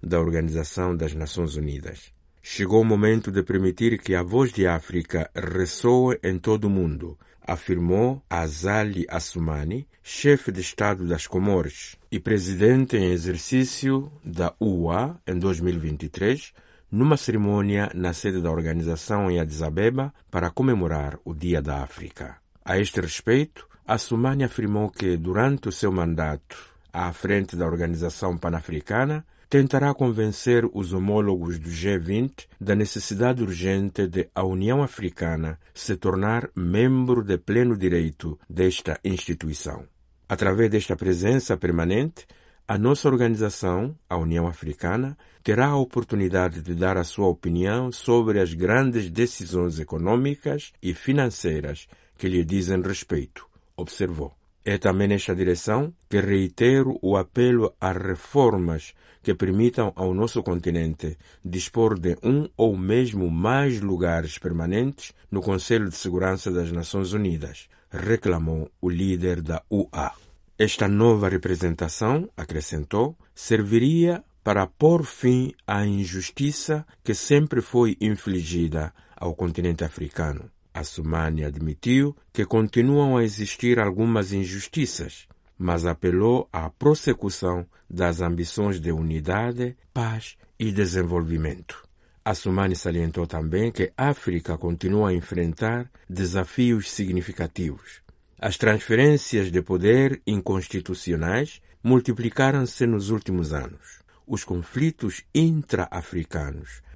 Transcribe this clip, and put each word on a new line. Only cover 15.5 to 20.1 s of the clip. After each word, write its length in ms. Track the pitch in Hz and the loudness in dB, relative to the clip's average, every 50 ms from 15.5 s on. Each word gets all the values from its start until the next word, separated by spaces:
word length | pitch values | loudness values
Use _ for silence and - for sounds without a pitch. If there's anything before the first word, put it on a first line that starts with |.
| 90 80 | 0 0
mil 140 | 87 90 87 | 0 0 0
e 60 | 82 | 0
vinte 240 | 78 78 76 71 80 | -2 -4 -4 -6 -8
e 60 | 76 | -8
três, 440 | - 85 95 110 135 151 - - - - - _ _ _ _ - | -6 -2 0 0 0 -2 -4 -12 -20 -20 -20 _ _ _ _ -4
numa 260 | 101 107 131 156 151 | 0 2 4 4 4
cerimônia 720 | 139 - - 113 107 101 101 104 104 98 101 101 101 101 - - | 2 2 0 0 0 2 2 2 2 2 2 2 0 0 -2 -2
na 180 | 90 123 123 - | -2 -2 -2 -2
sede 280 | - - 101 92 90 | -2 -2 -2 -2 0
da 100 | 85 82 | 0 0
organização 800 | 80 82 80 80 82 85 80 82 82 78 - - 107 101 98 92 | 0 -2 -2 -2 -2 -2 -2 -2 -4 -4 -4 -4 -2 0 0 0
em 80 | 90 85 | 0 0
Addis 220 | 82 76 76 76 | -2 -2 -4 -6
Abeba 520 | 80 78 78 92 104 117 127 135 135 143 | -6 -4 0 2 2 2 2 0 -4 -6